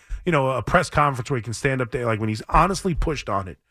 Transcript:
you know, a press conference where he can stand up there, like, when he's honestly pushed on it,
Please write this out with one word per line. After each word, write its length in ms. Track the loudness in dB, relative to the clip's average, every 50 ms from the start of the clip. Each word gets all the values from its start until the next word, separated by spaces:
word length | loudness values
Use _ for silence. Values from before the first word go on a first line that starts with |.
| _ -10 -10 -4 -2
you 60 | 2
know, 200 | 2 2 2 2
a 120 | 0 -2 -2
press 260 | 2 2 2 2 2
conference 400 | 2 2 2 2 2 -2 -4 -4
where 60 | -4
he 80 | -4 -4
can 80 | -6 -8
stand 280 | -2 0 0 0 0
up 100 | -2 -2
there, 140 | -2 -2 0
like, 160 | 0 0 0
when 80 | 0 -2
he's 120 | -2 -4 -4
honestly 480 | 2 4 4 4 4 2 -2 -2 -2 0
pushed 320 | 0 0 0 -2 -4 -4
on 220 | -4 -4 -4 -4 -6
it, 80 | -14 _ _ _